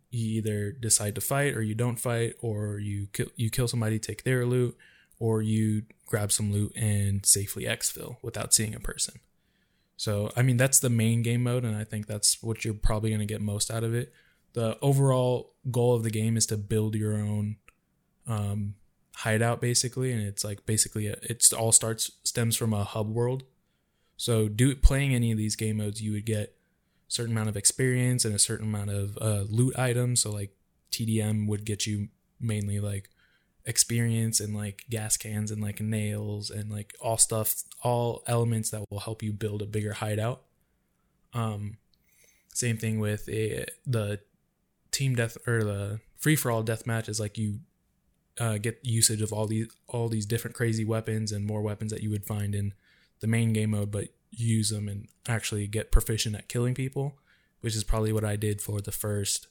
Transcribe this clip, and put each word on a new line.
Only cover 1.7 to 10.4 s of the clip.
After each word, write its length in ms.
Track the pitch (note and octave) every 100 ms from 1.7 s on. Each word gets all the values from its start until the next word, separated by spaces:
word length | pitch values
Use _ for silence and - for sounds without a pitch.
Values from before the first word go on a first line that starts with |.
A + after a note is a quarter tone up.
| A2
don't 240 | A#2+ A#2
fight, 360 | B2 A#2 A#2 -
or 380 | A#2 G#2 G#2 G#2
you 280 | G#2 G2+ G2+
kill, 140 | - - -
you 140 | A2+
kill 180 | - A#2+
somebody, 320 | A#2+ A2 A2
take 240 | - G2+
their 220 | - B2+ A#2+
loot, 320 | B2+ B2 - - - _ _
or 220 | A2+ A2
you 420 | A2 A2 A2 G#2+ G#2+ - -
grab 240 | A2 G#2
some 200 | - G#2
loot 200 | G2+ G#2 -
and 500 | A2 G#2 G2+ G2 -
safely 400 | G2+ G2+ - A#2
exfil 520 | A2+ - - - B2
without 320 | - - A2+
seeing 200 | - A2
a 60 | A2
person. 400 | G2+ - - - _ _ _ _ _ _ _ -
So, 340 | - G2+ G#2
I 60 | -